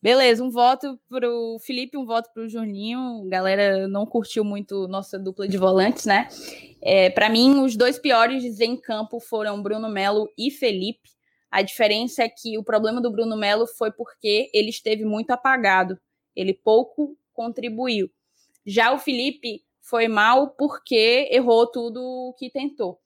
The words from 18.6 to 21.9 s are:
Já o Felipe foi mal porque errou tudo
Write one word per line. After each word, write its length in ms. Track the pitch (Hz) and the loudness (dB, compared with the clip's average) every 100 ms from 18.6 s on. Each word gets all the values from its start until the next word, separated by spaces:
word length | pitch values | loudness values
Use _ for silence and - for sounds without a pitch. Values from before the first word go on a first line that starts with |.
| - | -4
Já 260 | 202 233 | 2 2
o 80 | 269 | 2
Felipe 640 | 285 254 262 - 240 214 _ _ | -2 -2 -4 -6 -12 -12 _ _
foi 300 | - 233 226 | -4 0 2
mal 400 | 214 214 254 277 | 4 4 4 2
porque 800 | - 285 - - 233 220 240 277 | -2 -4 -4 -2 2 4 2 2
errou 340 | 247 247 226 233 | 2 4 4 4
tudo 340 | 247 233 | 0 -8